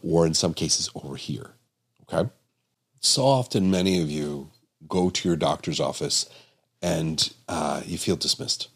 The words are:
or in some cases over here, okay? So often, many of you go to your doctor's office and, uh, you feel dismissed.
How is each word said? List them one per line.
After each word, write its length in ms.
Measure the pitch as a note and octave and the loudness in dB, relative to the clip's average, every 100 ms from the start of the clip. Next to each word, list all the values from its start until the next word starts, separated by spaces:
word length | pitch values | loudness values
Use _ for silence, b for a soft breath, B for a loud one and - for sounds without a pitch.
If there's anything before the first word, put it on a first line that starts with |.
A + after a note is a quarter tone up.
or 240 | E2+ E2 E2 | 2 4 4
in 80 | |
some 200 | D#2+ F2+ | 2 0
cases 360 | D#2+ D#2 - - | -2 -2 0 -2
over 220 | - C#2 C2+ | -8 -12 -12
here, 360 | - A#1+ - _ _ _ _ _ | -8 -8 -10 _ _ _ _ _
okay? 280 | _ E2+ G2+ _ _ _ _ _ _ _ | _ -2 -2 _ _ _ _ _ _ _
So 240 | - - | 0 4
often, 460 | C3+ C3+ B2 A2 F#2+ | 4 4 2 2 4
many 320 | F#2 F#2 F#2 | 4 4 2
of 80 | D#2 | 0
you 400 | D2+ D2 C#2+ C#2+ _ _ _ D#2 | -2 -4 -6 -12 _ _ _ -4
go 220 | F#2 F2+ | 0 2
to 180 | - - | 2 0
your 80 | E2+ | 2
doctor's 440 | D2 D2 - D2+ | 2 0 -4 -2
office 480 | C2+ - C#2+ - - B B B B _ | -2 -2 -2 -2 -2 B B B B _
and, 500 | F2 E2 D#2+ D2+ - - - | -2 0 0 0 -2 -4 -8
uh, 340 | E2 D2+ D2 | -4 -2 -4
you 140 | - E2 | -6 -4
feel 180 | - F2 | -2 -2
dismissed. 520 | - - - - - | 0 -4 -4 -6 -6